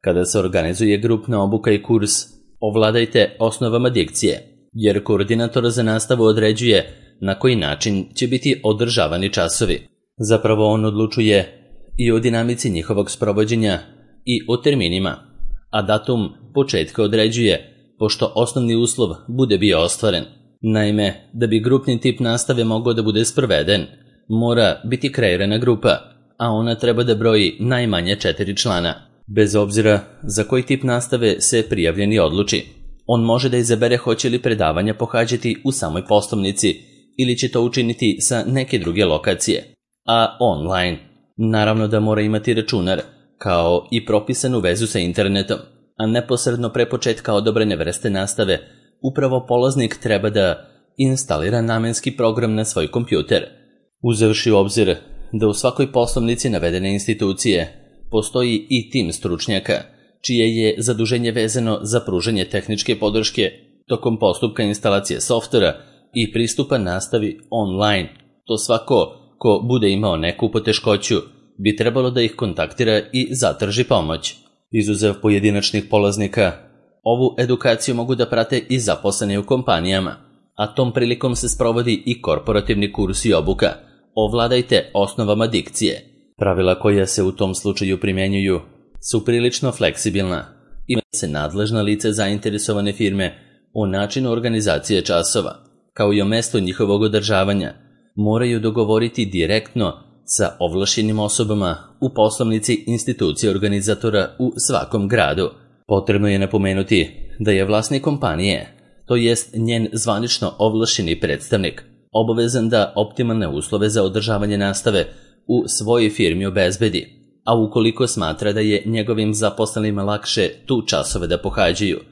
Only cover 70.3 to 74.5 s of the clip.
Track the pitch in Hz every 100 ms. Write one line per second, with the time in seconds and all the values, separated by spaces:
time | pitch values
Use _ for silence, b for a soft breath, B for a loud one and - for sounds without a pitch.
70.3 | - 113 110 107 107 117 101 - 104 -
71.3 | _ _ - 101 107 113 123 127 123 113
72.3 | - 110 82 78 - 117 107 - 127 127
73.3 | 127 113 73 101 104 127 110 78 80 -
74.3 | - _